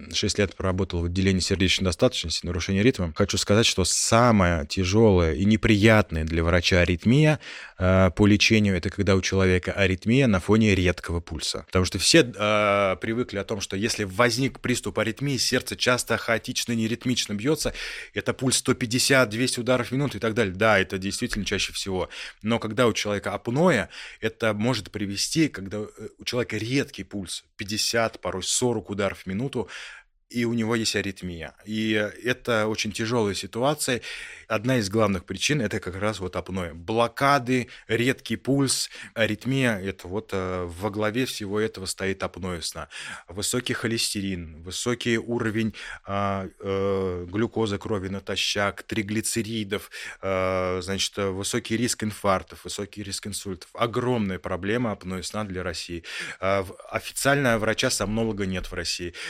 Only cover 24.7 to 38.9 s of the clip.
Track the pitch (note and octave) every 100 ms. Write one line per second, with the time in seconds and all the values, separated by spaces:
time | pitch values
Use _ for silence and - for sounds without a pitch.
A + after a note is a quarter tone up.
24.7 | A#2+ F#2+ G2+ G2+ G2+ - D#3 D3+ - F#2+
25.7 | G#2 G#2 - G#2+ - - B2 A2+ A2 A2
26.7 | C3+ - - F#2+ G2+ F2+ - - - G2
27.7 | G#2 - A#2 A2+ - F#2 F#2+ F#2 - B2
28.7 | A2 - G2+ G2 F#2+ - F#2+ C3+ B2+ G#2
29.7 | - - - _ _ _ A#2+ A#2+ A#2 A2
30.7 | A#2 A2 G#2 G2 F#2+ F2+ E2+ D2+ - G#2
31.7 | A2 A2 G#2+ G#2 - A2 B2+ - A2+ G#2+
32.7 | A2 A2 F#2+ A2 A#2+ G#2 F#2 G2 A2+ C3+
33.7 | D3+ - A#2+ - - - - - A2 A#2
34.7 | B2+ G2 A2 G#2 F#2+ - F#2+ - D3 G#2+
35.7 | A2 - F#2+ G#2 G2 F2+ F#2 - F#2+ F2
36.7 | D#2+ E2+ A2+ A#2 - C#3 C#3+ B2 B2+ A#2
37.7 | - - A2+ B2 B2+ - A2+ - C#3 C3
38.7 | - -